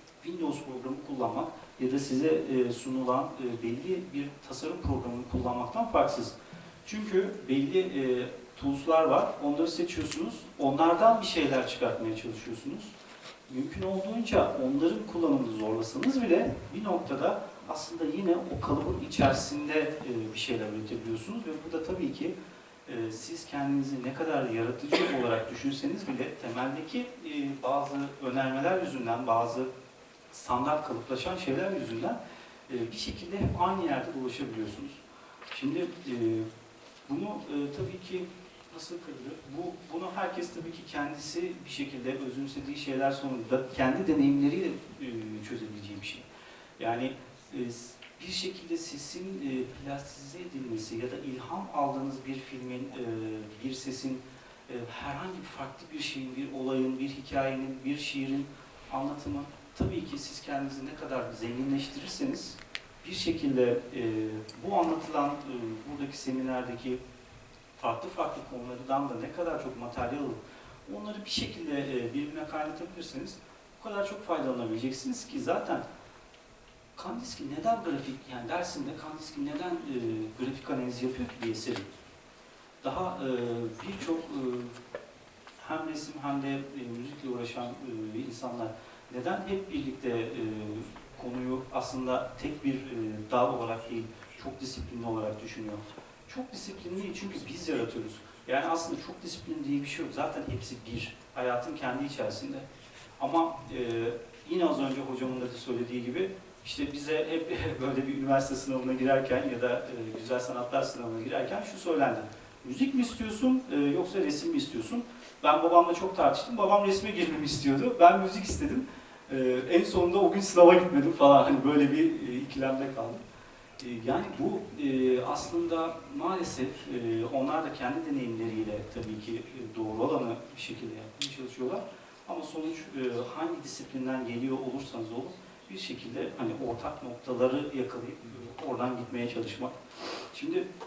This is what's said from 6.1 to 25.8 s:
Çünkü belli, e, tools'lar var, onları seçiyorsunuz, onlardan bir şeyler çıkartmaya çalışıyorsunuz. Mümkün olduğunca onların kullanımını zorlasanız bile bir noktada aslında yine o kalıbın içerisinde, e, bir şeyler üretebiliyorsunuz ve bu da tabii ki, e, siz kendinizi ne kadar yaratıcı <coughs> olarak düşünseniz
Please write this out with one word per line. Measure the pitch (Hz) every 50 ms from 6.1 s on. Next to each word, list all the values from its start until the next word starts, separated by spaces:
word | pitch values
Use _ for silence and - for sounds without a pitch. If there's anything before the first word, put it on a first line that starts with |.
| - 123 113 113 - - - - - - - - - - -
Çünkü | - 214 214 208 190 190 185 - - - - - 131
belli, | 131 139 139 - 185 190
e, | 185 - 139 139 131 127 123 123 123 - - - - - - -
tools'lar | 139 139 139 139 - 160 160 160 160
var, | 139 135 - - - - - 143
onları | 143 147 160 165 165
seçiyorsunuz, | - 175 170 - - - - - - 151 190 226 - - - - - -
onlardan | 147 135 143 151 165 170 170 170 214 226 226 208
bir | -
şeyler | - - 165 143 135 135 127 123 -
çıkartmaya | - - 127 117 113 - 113 110 110
çalışıyorsunuz. | - - 117 107 - - 120 113 - - 95 - 107 - 107 - - - - - - - - - - - -
Mümkün | 131 127 147 - - 190
olduğunca | 185 190 196 190 196 214 226 233 226 - 208 180 - - - 135 127
onların | 131 143 143 160 170 - 220 - - -
kullanımını | 170 165 147 139 131 123 113 113 214
zorlasanız | 107 110 110 226 - - - 262 - 262 277 262
bile | 233 185 170 - - - - - - - -
bir | 202 214
noktada | 196 175 165 - - 139 - - 196 202 - - - - - - -
aslında | - - - - 170 165 165 147 - 196
yine | 190 170 170
o | - - - 127 -
kalıbın | - 147 139 - - - - - - -
içerisinde, | - - - 135 135 - - - 147 147 147 151 151 156
e, | 156 151 - - - 131 117 113 110 107 -
bir | -
şeyler | - - 120 107 107 107 104
üretebiliyorsunuz | 110 107 - 120 110 110 113 113 110 - 190 226 233 - 160
ve | 147 - - 165
bu | 165
da | 160 -
tabii | - 185 180 156 135 -
ki, | - 151 175 190 - - - - - - - - - - -
e, | 127 113 113 110
siz | 110 113 - 165 170 - -
kendinizi | - 143 143 139 139 139 139 131 139 139 127 120
ne | 131 -
kadar | - 160 160 147 135 127 117
yaratıcı | 113 117 113 120 123 - - - - - - -
<coughs> | 139 127 120
olarak | 117 113 110 - -
düşünseniz | - - - 139 - -